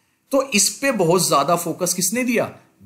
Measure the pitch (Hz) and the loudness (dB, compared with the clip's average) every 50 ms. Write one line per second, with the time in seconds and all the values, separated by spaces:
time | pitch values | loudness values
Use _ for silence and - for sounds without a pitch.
0 | _ _ _ _ _ - 262 269 262 269 - 202 - - - - 277 277 254 202 | _ _ _ _ _ -2 0 0 0 0 0 0 0 0 -2 -2 -2 -2 0 2
1 | 180 160 175 190 165 - 165 143 139 - 170 170 - 170 147 - 180 170 - - | 2 2 2 2 2 2 2 2 2 2 0 0 0 -4 -4 -4 -2 -2 -2 -2
2 | 175 - 220 247 254 247 240 196 139 - - - _ _ _ _ - | -2 -2 -2 -2 -2 0 0 -2 -2 -4 -6 -16 _ _ _ _ -18